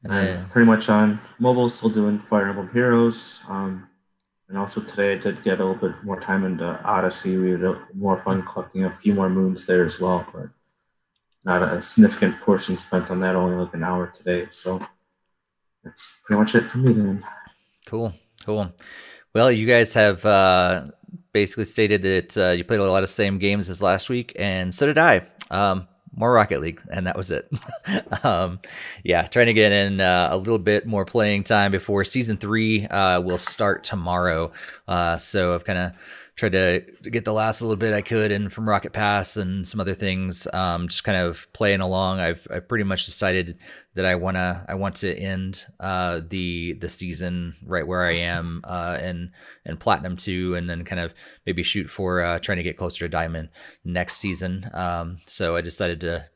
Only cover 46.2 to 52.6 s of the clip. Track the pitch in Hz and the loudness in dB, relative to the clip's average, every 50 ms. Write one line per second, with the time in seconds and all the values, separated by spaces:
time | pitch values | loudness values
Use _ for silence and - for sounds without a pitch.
46.2 | 82 82 95 95 90 87 87 85 85 85 78 - - 82 - - 95 90 85 76 | -6 -8 -6 -6 -4 -4 -4 -6 -6 -8 -8 -8 -10 -10 -10 -8 -8 -8 -8 -6
47.2 | 92 87 90 90 87 85 80 _ 95 - 92 90 76 76 92 90 90 87 85 85 | -6 -6 -4 -6 -6 -8 -10 _ -10 -6 -4 -4 -2 -2 -2 0 0 0 0 0
48.2 | 85 85 85 85 85 85 82 85 - - 90 87 85 87 87 67 69 92 87 85 | -2 -2 -4 -4 -6 -6 -8 -10 -10 -8 -8 -6 -6 -6 -6 -6 -6 -6 -8 -8
49.2 | 87 90 _ - - - - _ _ - 80 80 - 117 101 - 71 92 90 87 | -10 -12 _ -20 -20 -20 -20 _ _ -12 -12 -6 0 0 0 0 -2 -6 -8 -6
50.2 | - - 92 90 90 90 90 87 87 87 85 85 87 - 98 90 87 82 - _ | -6 -6 -4 -4 -2 -2 -2 -4 -4 -6 -8 -8 -8 -8 -6 -6 -6 -8 -10 _
51.2 | - - - _ _ - 92 85 87 - - 104 87 71 - - 98 92 90 90 | -20 -20 -20 _ _ -6 -4 -2 -2 -2 -2 -4 -6 -6 -6 -6 -4 -2 0 0
52.2 | 85 87 85 82 - - 101 87 | 0 0 -2 -4 -4 -4 -4 -4